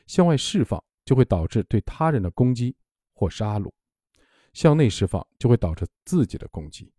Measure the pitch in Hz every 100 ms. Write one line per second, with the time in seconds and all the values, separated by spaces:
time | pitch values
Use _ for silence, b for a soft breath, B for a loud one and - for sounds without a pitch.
0 | b - 170 143 - 196 - 85 - _
1 | - 131 123 90 82 113 - 107 - -
2 | 160 135 90 - 127 120 120 - _ _
3 | _ _ 92 - 104 104 107 - _ _
4 | _ _ _ _ _ - 160 156 123 -
5 | 98 92 - _ 120 120 85 80 - _
6 | - 180 117 80 - - 76 - -